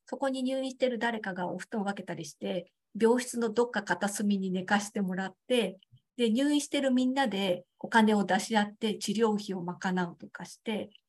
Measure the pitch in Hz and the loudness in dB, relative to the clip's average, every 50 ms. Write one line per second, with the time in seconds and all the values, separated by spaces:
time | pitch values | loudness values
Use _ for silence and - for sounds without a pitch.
0 | _ - - - 277 269 262 262 254 254 269 269 262 262 254 - 262 254 247 214 | _ -12 -8 -4 -4 -4 -2 -2 -2 -2 -2 -2 -4 -6 -4 0 0 0 0 0
1 | 233 233 226 220 220 196 180 185 180 175 170 185 - - - 220 190 202 202 202 | -2 -2 -2 -4 -6 -6 -6 -4 -4 -4 -6 -8 -10 -8 -6 -4 -4 -4 -4 -6
2 | 185 185 170 160 165 - - - - 196 190 175 175 _ _ _ _ _ - 202 | -8 -10 -8 -10 -10 -12 -12 -10 -6 -4 -4 -4 -6 _ _ _ _ _ -4 2
3 | 220 226 247 247 247 - - 240 233 226 214 240 240 240 - 208 202 - 175 180 | 4 4 4 4 2 -2 -4 -2 -2 0 2 2 0 2 0 -4 -2 -2 -2 0
4 | 202 202 202 - 214 202 202 190 190 190 180 190 180 - 208 202 208 - - 214 | 0 -2 -2 0 0 0 0 0 0 -2 -2 -2 0 0 0 0 0 -2 -4 -4
5 | 196 185 185 180 190 185 - _ _ - 254 240 214 185 190 - _ _ _ - | -2 -2 -2 -4 -6 -6 -8 _ _ 0 0 2 2 0 -4 -8 _ _ _ -20
6 | _ _ _ - 240 226 214 247 277 294 294 294 285 - - 285 262 269 254 247 | _ _ _ 0 2 2 4 4 4 4 4 2 2 0 -2 0 2 4 4 4
7 | 254 254 262 277 269 220 202 196 196 190 175 - - _ _ _ - 208 - 233 | 4 2 2 2 0 2 2 0 2 2 0 0 -2 _ _ _ -6 4 6 6
8 | 220 214 214 208 190 180 185 196 - - 226 208 208 208 - - 233 214 208 - | 8 8 6 4 4 2 2 0 0 2 0 0 0 0 -4 -4 -4 -4 -4 -4
9 | - - 190 214 226 214 214 202 - - 185 190 170 175 175 175 - 190 185 185 | -4 -4 0 2 2 2 2 0 -2 -4 -6 -6 -6 -6 -8 -6 -4 -2 0 0
10 | 180 170 - - - - - - 175 - - - - 233 220 196 - 208 _ _ | -2 -2 -6 -12 -18 -18 -16 -16 -16 -16 -16 -12 -8 -6 -6 -6 -6 -8 _ _
11 | _ | _